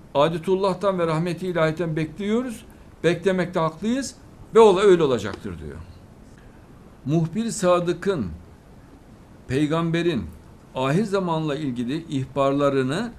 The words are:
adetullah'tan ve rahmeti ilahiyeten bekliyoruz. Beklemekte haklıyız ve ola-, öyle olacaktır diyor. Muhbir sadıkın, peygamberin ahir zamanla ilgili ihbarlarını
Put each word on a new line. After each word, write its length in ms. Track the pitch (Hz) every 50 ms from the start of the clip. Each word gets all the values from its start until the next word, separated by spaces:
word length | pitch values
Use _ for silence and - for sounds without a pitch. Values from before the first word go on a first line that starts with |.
| - - -
adetullah'tan 840 | 139 147 160 165 165 165 196 185 185 202 190 175 185 208 202 190 175
ve 80 | 170
rahmeti 400 | 165 156 156 175 180 165 170 185
ilahiyeten 480 | 180 165 165 160 156 156 - 175 165 151
bekliyoruz. 680 | 160 156 156 - - 196 208 214 240 262 247 220 - - - - - - - - - -
Beklemekte 560 | 165 175 165 175 190 185 185 175 - - 175
haklıyız 560 | 160 156 156 - 196 220 247 277 254 - - - - - - - - - -
ve 40 | 220
ola-, 220 | 226 214 180 190
öyle 220 | 208 202 180 170 160
olacaktır 560 | 135 123 107 98 101 95 - - 104 85 76
diyor. 180 | 76 73 67 - - - - - - - - - - - - - - - - - - - - - - - - - -
Muhbir 460 | 135 151 170 160 160 170 220 233 226
sadıkın, 720 | - - 185 180 175 180 170 175 170 165 - 196 196 143 101 85 78 - - - - - - - - - - - - - - - - - - - - - -
peygamberin 760 | - 127 143 151 143 156 165 165 165 160 170 170 175 156 110 90 73 - - - - - - - - -
ahir 280 | 127 131 135 147 190 226
zamanla 520 | 202 190 196 185 170 165 160 156 151 139
ilgili 500 | 151 156 135 120 120 120 120 143 160 165 -
ihbarlarını 1000 | 143 131 131 131 - 139 135 139 139 143 143 139 139 135 127 131 147 190 240 233 -